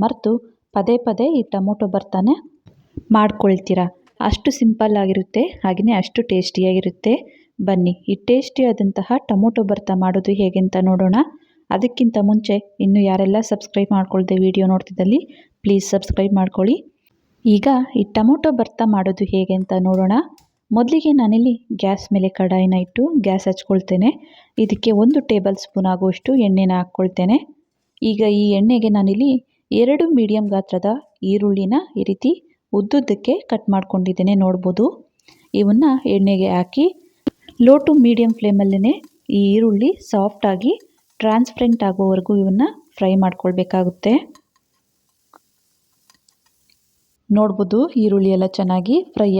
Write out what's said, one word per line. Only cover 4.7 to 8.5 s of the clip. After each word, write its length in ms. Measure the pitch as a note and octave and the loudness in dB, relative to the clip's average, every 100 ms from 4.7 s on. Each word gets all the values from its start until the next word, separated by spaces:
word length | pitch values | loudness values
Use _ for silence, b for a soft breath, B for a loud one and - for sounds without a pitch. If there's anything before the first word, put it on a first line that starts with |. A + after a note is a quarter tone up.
| A3 A3 G#3 | 2 0 0
ಆಗಿರುತ್ತೆ, 420 | F#3+ F#3+ F#3 G#3+ F4 - | 0 -2 -2 -2 -4 -4
ಹಾಗೆಯೇ 300 | F#3+ F#3 A3 G3+ | -4 0 0 0
ಅಷ್ಟು 200 | F#3 - A#3 | -2 -4 -2
ಟೇಸ್ಟಿಯಾಗಿರುತ್ತೆ. 840 | F#3 F3+ - F#3 F#3 F#3 - G#3+ B3+ - b b - F#3+ | -2 -2 -2 0 0 -2 -4 -2 -2 -4 b b -8 -2
ಬನ್ನಿ, 260 | F#3 F3 F3+ - | 0 0 -2 -6
ಈ 40 | G3 G3+ | -6 0
ಟೇಸ್ಟಿಯಾದಂತಹ 880 | B3+ C#4 | 0 0